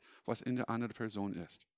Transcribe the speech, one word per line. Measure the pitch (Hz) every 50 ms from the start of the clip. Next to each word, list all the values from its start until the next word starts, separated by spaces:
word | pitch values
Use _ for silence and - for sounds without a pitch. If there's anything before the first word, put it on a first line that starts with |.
| - - - - _
was | - 117 -
in | - - 123
der | 123 120 -
anderen | 113 117 120 110 -
Person | - 117 110 101 104 101 101 90
ist. | 85 85 - - - - _ _